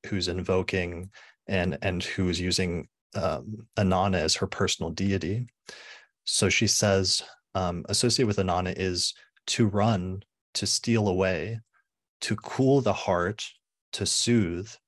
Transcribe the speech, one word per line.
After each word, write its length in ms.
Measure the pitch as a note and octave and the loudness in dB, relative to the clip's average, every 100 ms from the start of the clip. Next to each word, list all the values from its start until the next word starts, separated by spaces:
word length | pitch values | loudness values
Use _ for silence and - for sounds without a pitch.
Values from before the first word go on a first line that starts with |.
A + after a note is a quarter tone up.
| - | -4
who's 200 | G2+ F2+ | -4 -2
invoking 800 | F2+ F2 F#2 F2+ F#2+ F2 E2+ F#2 - - _ - | -4 0 0 2 -2 -2 -6 -12 -16 -20 _ -4
and, 300 | G2 F2+ - | 0 0 0
and 220 | G2 F2+ | -2 -4
who's 360 | - - F2+ E2+ | -4 -2 0 0
using, 480 | F2+ E2+ F#2 E2+ - _ _ A2 | -2 0 0 -2 -8 _ _ -4
um, 520 | F2 D2+ B1+ G#2+ - - | -2 -4 -8 -14 -8 0
Inanna 420 | G2 F#2 G2 F#2 | 4 4 4 2
as 160 | D#2+ - | 2 0
her 120 | G2 | -2
personal 440 | - F#2+ - E2+ | -2 -2 0 -4
deity. 560 | D2+ G2 G2 E2+ A2 A#2+ _ - - - - _ _ - | -2 0 0 0 -4 -6 _ -20 -20 -20 -20 _ _ -4
So 240 | - G2 | 0 2
she 180 | - G#2 | 2 2
says, 560 | - G#2 G2 F#2 - - - _ F#2+ | 2 4 4 2 -2 -4 -20 _ -4
um, 220 | F2+ F2 - | -2 -4 -4
associated 380 | G2 B2 - A#2+ | 0 2 2 2
with 100 | G2+ F#2+ | 2 2
Inanna 280 | F2 F#2 - | 0 -2 -2
is 360 | F#2+ F2+ - - - _ - | -2 -2 -4 -6 -20 _ -6
to 180 | - A2 | 2 2
run, 580 | G2+ A2 G#2 F#2 F#2 - _ _ | 4 2 2 -2 -8 -12 _ _
to 140 | - G2+ | -6 -2
steal 400 | - - A2+ G#2 | -2 2 2 2
away, 540 | F2+ F#2+ F2 F2 A#2 - _ _ _ _ _ | 2 2 0 -4 -8 -12 _ _ _ _ _
to 140 | - G#2+ | -4 -4
cool 460 | - - C3 C#3 | -4 0 4 4
the 180 | A#2 F#2+ - | 4 0 0
heart, 340 | F2+ F2+ A2 - - _ _ _ | 0 0 -4 -10 -14 _ _ _
to 120 | - F#2+ | -6 -4
soothe 680 | - - A#2+ F2+ E2+ G#2 - | -2 2 4 2 -2 -8 -14